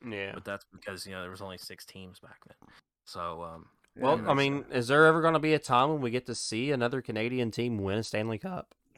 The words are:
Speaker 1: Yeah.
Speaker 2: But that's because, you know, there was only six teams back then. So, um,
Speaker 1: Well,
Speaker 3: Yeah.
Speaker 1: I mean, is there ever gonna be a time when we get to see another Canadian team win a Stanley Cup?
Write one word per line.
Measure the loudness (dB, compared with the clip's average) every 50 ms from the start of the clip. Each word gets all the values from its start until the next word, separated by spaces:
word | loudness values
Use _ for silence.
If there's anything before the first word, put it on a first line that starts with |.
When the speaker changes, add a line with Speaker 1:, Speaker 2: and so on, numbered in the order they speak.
| -12 -10
Speaker 1:
Yeah. | -8 -6 -6 -6 -8
Speaker 2:
But | -10 -8
that's | -8 -10 -10 -10 _
because, | -20 -14 -12 -10 -10 -10 -10
you | -10 -10
know, | -10
there | -10 -10
was | -10 -12
only | -12 -12 -12 -14
six | -14 -16 -16 -16 -18
teams | -20 -18 -18 -18 -18 -20 -20
back | -20 -20 -20 _ _ -20
then. | -20 _ -20 -20 -20 -20 _ _ _ _ _
So, | -14 -10 -8 -6 -6 -6 -8 -10
um, | -10 -12 -14 -18 -20 _ _ _ _ _ -2
Speaker 1:
Well, | 2 2 2 2
Speaker 3:
Yeah. | 2 2
Speaker 1:
I | 2
mean, | 4 4 2 0 -2 -6 -4
is | -4 -4 0 4
there | 6 8 8
ever | 8 8 6
gonna | 4 4 4 4
be | 4 4 2
a | 2
time | 2 2 4 4 4 4
when | 2 0
we | -2 -2
get | -2 -2 -4
to | -4 -8
see | -6 -6 -4 -2 -2 0 0
another | 2 2 2 0 0 -2
Canadian | -4 -4 -4 -2 -2 0 0 0 0 0
team | 0 -2 -2 0 0 0
win | 0 0 0 -2
a | -2
Stanley | -2 -2 -2 -2 -2 -4 -6
Cup? | -6 -8 -8 -8 -10 -12 _ _ _ _ _